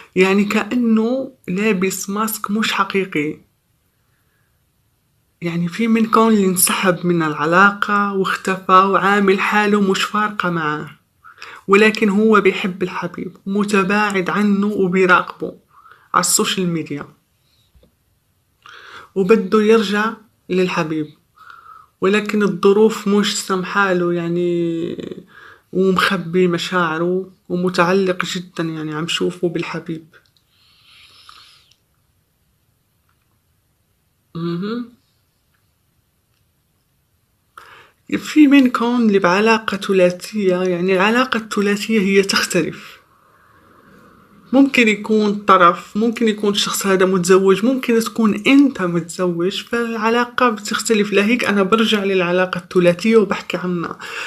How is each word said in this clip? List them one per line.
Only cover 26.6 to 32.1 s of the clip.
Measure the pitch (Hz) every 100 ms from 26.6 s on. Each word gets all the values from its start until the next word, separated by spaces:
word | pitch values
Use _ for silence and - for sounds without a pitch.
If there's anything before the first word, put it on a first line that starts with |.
| - 185 170 160 175 185 190 _ -
ومتعلق | 180 180 180 170 190 185 185
جدا | 175 185 175 -
يعني | 165 160 156
عم | 151 165
شوفه | - 180 175 175
بالحبيب. | 165 - 165 160 160 - _ _ _ _ _ _ _ _ - - - - - - _ _ _ _ _ _